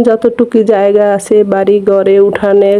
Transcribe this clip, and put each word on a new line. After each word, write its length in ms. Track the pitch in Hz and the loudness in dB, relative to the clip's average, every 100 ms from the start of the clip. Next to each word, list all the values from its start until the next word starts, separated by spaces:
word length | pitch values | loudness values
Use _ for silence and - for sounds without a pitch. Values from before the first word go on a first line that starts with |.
| 233 | 2
যতটুকু 520 | 220 233 226 240 226 214 | 0 -2 -2 -2 0 0
জায়গা 320 | 202 202 208 208 | 0 0 0 0
আছে, 240 | 202 - 214 202 | -2 -2 -2 0
বাড়ি 240 | 196 196 208 196 | -2 0 0 0
ঘরে, 240 | 196 190 196 196 | 0 2 2 2
উঠানে, 440 | - 202 202 202 | 0 0 0 2